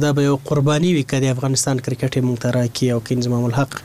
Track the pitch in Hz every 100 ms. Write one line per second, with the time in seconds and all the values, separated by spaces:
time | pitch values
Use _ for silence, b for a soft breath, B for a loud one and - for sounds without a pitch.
0 | 147 143 143 139 143 147 139 151 175 165
1 | 131 135 131 127 135 131 - 131 131 127
2 | 131 135 127 120 123 123 120 - 127 117
3 | 113 127 120 120 123 117 135 -